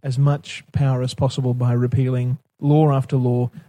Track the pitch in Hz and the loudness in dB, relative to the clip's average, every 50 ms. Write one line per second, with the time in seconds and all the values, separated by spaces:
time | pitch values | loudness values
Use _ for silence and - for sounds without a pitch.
0 | - 139 123 127 143 143 143 147 - - - - - _ - - 143 135 131 127 | -8 -6 -2 2 2 2 2 0 -4 -10 -16 -18 -16 _ -2 0 0 0 0 0
1 | 127 131 - - 143 127 - - 131 127 123 123 123 123 120 120 123 123 - 139 | -2 -4 -2 -2 -2 -2 -2 -2 -2 -2 0 0 0 0 2 0 0 0 0 0
2 | 131 127 127 123 123 123 131 - _ _ _ _ - 143 147 151 156 151 139 135 | 0 0 -2 -2 -2 -2 -4 -6 _ _ _ _ 0 2 4 4 4 4 2 0
3 | 131 - 147 135 123 123 120 123 123 120 - - - | 0 0 -2 0 0 0 0 0 -2 -2 -6 -12 -18